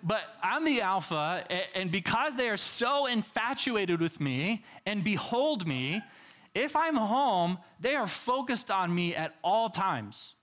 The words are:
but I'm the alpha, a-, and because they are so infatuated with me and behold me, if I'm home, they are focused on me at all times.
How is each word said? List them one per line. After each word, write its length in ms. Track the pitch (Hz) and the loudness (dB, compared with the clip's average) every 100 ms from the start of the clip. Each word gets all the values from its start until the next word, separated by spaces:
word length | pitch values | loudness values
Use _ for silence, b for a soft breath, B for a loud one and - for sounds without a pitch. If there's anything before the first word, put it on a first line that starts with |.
but 200 | 170 214 170 - | 0 -2 -4 -4
I'm 220 | 185 254 | -2 0
the 180 | 320 262 | 2 2
alpha, 640 | 196 190 - 160 151 180 - | 2 0 0 -2 0 -2 -2
a-, 280 | 180 180 - | -4 -2 -4
and 140 | 185 | -2
because 440 | 190 180 226 302 254 | -2 0 0 0 0
they 140 | 247 | 0
are 80 | 202 | 0
so 500 | - - 240 285 277 | 0 0 2 2 2
infatuated 920 | 240 208 - 226 269 - 220 190 170 | 0 0 -2 -2 0 0 0 2 2
with 220 | 160 - | 0 0
me 420 | 143 127 165 220 B B - | -2 0 0 -2 B B -4
and 180 | 208 | -2
behold 640 | 185 185 - 240 294 285 170 | 0 0 0 2 2 2 -2
me, 340 | 131 131 185 - B B B B | -2 -2 -4 -6 B B B B
if 220 | 190 277 302 | -2 0 2
I'm 200 | 330 294 | 2 2
home, 640 | 214 240 277 190 170 180 B B | 2 2 4 4 2 0 B B
they 160 | 160 233 | -2 0
are 120 | 208 | -2
focused 640 | - - 254 262 233 - | -4 0 0 0 -4 0
on 220 | 196 185 | 0 2
me 220 | 175 175 - | 2 0 -2
at 200 | 156 - | -4 -4
all 260 | 170 214 226 | 0 2 2
times. 640 | - 190 143 104 - - - | 0 0 0 -4 -10 -14 -18